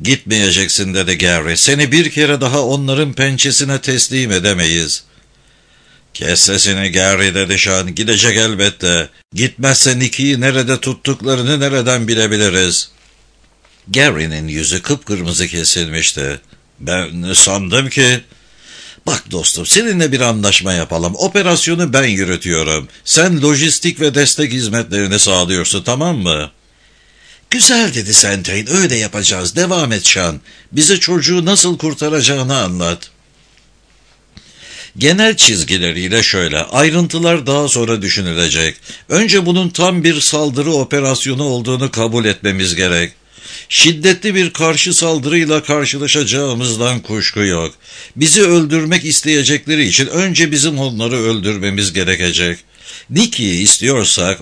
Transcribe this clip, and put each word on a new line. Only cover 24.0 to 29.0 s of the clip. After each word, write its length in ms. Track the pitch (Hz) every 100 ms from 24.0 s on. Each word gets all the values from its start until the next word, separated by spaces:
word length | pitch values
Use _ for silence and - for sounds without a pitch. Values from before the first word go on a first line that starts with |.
ve 140 | 151 135
destek 360 | 139 - 147
hizmetlerini 680 | 127 113 113 110 101 98 101
sağlıyorsun, 640 | - 92 90 92 82 98
tamam 340 | 92 123 170 151
mı?" 340 | 90 76 76 _ _ _ _ _ _ _ - - -
"Güzel," 440 | 247 233 240 214
dedi 180 | 120 101 110
Centane. 440 | 104 98 87 98 110
"Öyle 260 | 180 175
yapacağız. 600 | 120